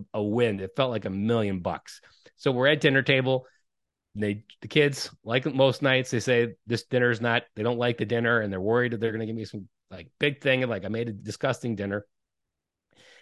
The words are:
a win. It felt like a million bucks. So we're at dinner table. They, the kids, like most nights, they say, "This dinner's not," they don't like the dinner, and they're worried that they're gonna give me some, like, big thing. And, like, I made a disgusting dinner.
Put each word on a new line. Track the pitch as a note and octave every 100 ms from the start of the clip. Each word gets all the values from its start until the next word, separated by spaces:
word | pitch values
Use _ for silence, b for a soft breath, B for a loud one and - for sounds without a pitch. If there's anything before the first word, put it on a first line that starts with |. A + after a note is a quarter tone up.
| G2
a | G#2+
win. | G#2 A#2 A#2 G2
It | F#2+ -
felt | C3
like | A2+ G2+
a |
million | G2 G#2+ A#2 G2+ F#2+
bucks. | F2+ D2+ - - b b b _
So | C#3+
we're | B2 C3+
at | D3+
dinner | D#3 C3+
table. | C3 C3+ B2+ C3 b b _ _ _ _ _ G#2
They, | G#2 G#2 - -
the | A2+
kids, | D3+ C#3+ C#3 - -
like | - B2+ D3+
most | C3+ C3+ C3
nights, | C#3 C3 B2+
they | A#2+
say, | C3 A#2+ A#2+ - -
"This | A#2 -
dinner's | B2+ B2 A2+
not," | A#2 A#2 - -
they |
don't | A2+ A#2+
like | A#2+ A#2+
the | A2
dinner, | A#2+ A#2 A#2
and | G#2+
they're | F#2+
worried | G2 A#2 B2
that | A#2
they're | A2+
gonna | A2 A2
give | A2+
me | G#2+
some, | G#2+ F#2+ _ _
like, | F#2 - -
big | D3 C#3
thing. | C#3 C3
And, | B2+
like, | G2+ G2
I |
made | A2 A#2
a |
disgusting | G2+ G2 - C3+ A#2+ B2 G2+
dinner. | G2+ G2+ - _ _ _ _ _ _ _ _ b b b